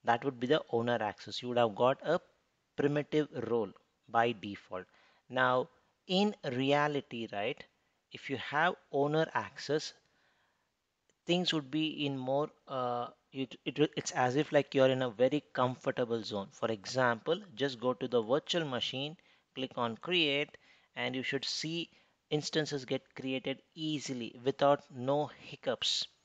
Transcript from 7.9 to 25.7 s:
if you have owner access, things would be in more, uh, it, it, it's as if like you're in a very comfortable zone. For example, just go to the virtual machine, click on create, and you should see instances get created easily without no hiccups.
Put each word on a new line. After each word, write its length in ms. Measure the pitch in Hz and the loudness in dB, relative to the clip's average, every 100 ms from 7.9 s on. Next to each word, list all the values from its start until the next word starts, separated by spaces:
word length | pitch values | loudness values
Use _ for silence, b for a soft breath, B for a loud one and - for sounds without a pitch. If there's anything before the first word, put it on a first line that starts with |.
| _ _ | _ _
if 180 | - - | -16 -8
you 80 | 131 | -6
have 380 | - 143 170 - _ | -2 2 2 0 _
owner 340 | 139 143 156 160 | 0 2 2 2
access, 600 | 123 104 - - 151 - - _ _ _ _ _ _ _ _ _ _ _ _ - | -2 -4 -10 -2 -2 -2 -16 _ _ _ _ _ _ _ _ _ _ _ _ -2
things 280 | 175 170 | 0 2
would 160 | 160 135 | -2 -2
be 340 | 151 156 143 | -4 -2 -2
in 140 | 143 135 | -4 -2
more, 320 | 127 139 151 _ - | 0 0 -2 _ -8
uh, 400 | 135 123 120 120 - _ | -4 -2 -2 -6 -12 _
it, 220 | 135 131 - | -8 -8 -6
it, 140 | - 135 147 - | -8 0 0 0
it's 140 | - | -4
as 240 | 147 127 | 0 2
if 160 | 135 151 | 2 2
like 240 | 147 135 | 2 2
you're 140 | 139 131 | 4 6
in 140 | 131 | 4
a 60 | 127 | -2
very 360 | 104 127 147 _ | 2 2 2 _
comfortable 680 | - 127 123 - 127 120 117 | 0 0 0 -4 -2 -2 -2
zone. 240 | 104 104 98 | -2 -6 -6
For 180 | - 113 | -4 -4
example, 680 | 110 92 123 127 113 - 175 196 | -2 -4 2 2 2 -2 -2 -4
just 240 | 107 135 123 | -4 -4 0
go 140 | 123 | -2
to 140 | 123 127 | -2 0
the 120 | 123 | 0
virtual 440 | 110 143 - 180 | 2 0 2 -2
machine, 520 | 151 123 - 131 147 175 b b b | -2 -4 -4 -6 -8 -10 b b b
click 160 | - 131 - | -8 -6 -2
on 200 | 117 110 | -4 -4
create, 640 | - 180 151 139 147 - b b b 131 | -2 2 2 2 -2 -8 b b b -6
and 180 | 123 | -4
you 80 | 131 | -2
should 220 | 123 139 | -2 -4
see 440 | - - 156 165 160 b b b _ | -4 -6 -4 -6 -8 b b b _
instances 540 | 151 147 156 147 143 | -4 0 -2 -2 -6
get 300 | 127 135 _ | -4 -6 _
created 480 | - 131 131 135 135 _ - | -12 -6 -6 -6 -8 _ -8
easily 580 | 156 151 131 127 113 120 | -4 -4 -4 -6 -8 -4
without 380 | 123 135 143 143 - | -4 4 4 4 0
no 380 | 131 127 147 139 - | -6 -2 0 -2 -8
hiccups. 680 | - - - | -18 -8 -4